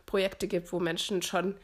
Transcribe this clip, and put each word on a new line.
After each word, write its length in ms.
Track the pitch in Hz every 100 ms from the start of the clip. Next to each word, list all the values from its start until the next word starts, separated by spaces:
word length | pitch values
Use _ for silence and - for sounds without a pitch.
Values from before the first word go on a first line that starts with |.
| -
Projekte 420 | 196 190 - 185
gibt, 240 | 175 170
wo 80 | 175
Menschen 420 | 165 170 - 190
schon 360 | - 180 185 196